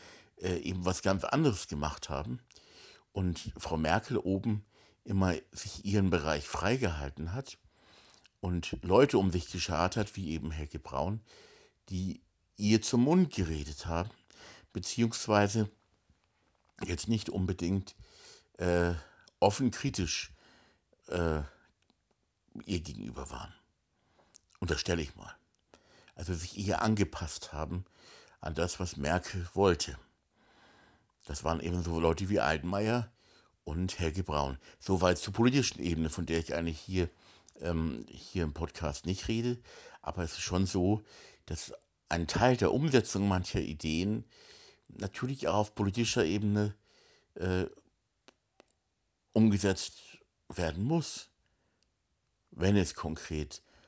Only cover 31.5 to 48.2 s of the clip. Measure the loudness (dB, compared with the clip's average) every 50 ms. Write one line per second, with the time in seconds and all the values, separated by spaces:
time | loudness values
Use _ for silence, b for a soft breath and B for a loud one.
31.5 | -2 0 -2 -2 -2 -2 -2 -2 0 2 4 4 2 2 0 0 0 2 2 2
32.5 | 0 0 -2 -2 -2 -2 0 0 0 0 -2 -4 b b b b b b b b
33.5 | b b -10 -6 -4 -2 -2 -4 -2 -2 -2 -2 -2 -2 -4 -2 0 0 0 -2
34.5 | -4 -8 B B B B -2 0 2 4 4 4 4 2 0 -4 0 4 4 4
35.5 | 4 4 0 0 -2 -4 -2 -2 0 0 0 -2 -2 -4 -4 0 0 -2 0 -2
36.5 | -4 -2 -2 -4 -4 -6 -8 -4 -2 0 0 -2 -4 B B B B B B B
37.5 | B -8 -4 -2 0 0 0 -2 -4 -6 -10 -14 -16 -18 -16 -8 -4 -2 -2 -2
38.5 | -2 -4 -6 -6 -6 -4 -4 -4 -4 -4 -4 -4 -4 -4 -2 -2 -2 0 0 -2
39.5 | -2 -4 B B B B B B B B B -8 -6 -4 -4 -4 -4 -6 -6 0
40.5 | 2 2 2 2 2 2 4 4 2 0 -2 B B B B B B B B -10
41.5 | -8 -8 -8 -10 -12 -16 _ _ _ _ _ -4 -2 -2 -2 -2 0 4 4 4
42.5 | 6 6 4 2 2 2 2 4 4 4 4 4 0 2 2 2 2 2 0 -2
43.5 | -4 -4 -4 -4 -6 -4 -2 -2 0 0 0 0 -2 -4 -6 B B B B B
44.5 | B B B B B B B -20 -12 -10 -10 -8 -8 -6 -6 -6 -6 -4 -2 0
45.5 | 2 2 0 0 0 -2 -2 0 0 0 0 0 2 2 2 2 2 2 2 2
46.5 | 2 2 0 0 -2 b b b b b b b b b b b b -4 -2 0
47.5 | 0 0 0 -2 -6 -14 _ _ _ _ _ _ _ _